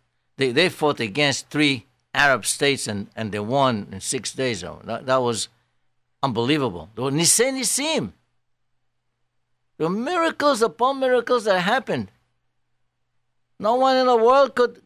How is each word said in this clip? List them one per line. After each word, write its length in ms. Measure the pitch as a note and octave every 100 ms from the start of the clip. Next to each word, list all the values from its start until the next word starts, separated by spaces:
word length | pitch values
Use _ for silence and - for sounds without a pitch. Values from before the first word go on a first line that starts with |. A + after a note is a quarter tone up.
| _ _ _ -
They, 140 | C3+
they 160 | A#2+ F3
fought 320 | - D3+ C3+
against 500 | A2+ G2+ D3 A#2+ -
three 360 | D3 D3 C3 - _ _
Arab 320 | C3+ C#3+ B2 -
states 420 | - C#3+ C3 -
and, 200 | G2+ G2+ -
and 160 | A2
they 80 | G#2
won 480 | G#2 C#3 C3 A2 G2
in 100 | F#2+
six 320 | - C3 G2+
days. 260 | - C3 G2+
So 220 | F2 D#2
that, 220 | F#2 A#2 B2+
that 160 | C3
was 260 | B2 G#2+ - _ _ _ _ _ _ _
unbelievable. 680 | C#3 A2+ A#2+ D#3 B2+ F2 D#2+
There 120 | A2 C3+
were 60 |
Nisei 420 | C#3+ E3 - B3+
Nisim. 580 | C4 A#3 - D4+ D4+ A2 - _ _ _ _ _ _ _ _ _ _ _ _ _ _ _ -
There 100 | D#3+
were 80 | G3+
miracles 680 | C4 F4+ E4 D#4 D4 A#3+
upon 380 | A3+ - B3+ C4+
miracles 460 | C4 B3 A#3+ B3 G#3
that 160 | F#3
happened. 500 | F3+ C4 - D3 G2 _ _ _ _ _ _ _ _ _ _ _ _ _ _ _
No 180 | G3+ B3+
one 200 | C4 C4
in 120 | B3+
the 100 | A#3+
world 380 | A3+ C4+ C4+ B3
could, 260 | A#3+ F#3